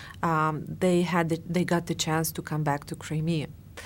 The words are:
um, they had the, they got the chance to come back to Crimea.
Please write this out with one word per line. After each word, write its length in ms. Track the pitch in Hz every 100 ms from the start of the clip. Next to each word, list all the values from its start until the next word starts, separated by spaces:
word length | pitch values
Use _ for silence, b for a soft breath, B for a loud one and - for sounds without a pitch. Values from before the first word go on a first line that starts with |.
| B B
um, 440 | 175 160 156 156 -
they 360 | 156 185 175
had 260 | 175 175 165
the, 120 | 165 170
they 160 | 170
got 220 | 175 175 170
the 100 | 165
chance 380 | - 160 156
to 80 | -
come 220 | - 151
back 200 | 147 143 -
to 80 | 165
Crimea. 500 | - 151 156 165 131 - - -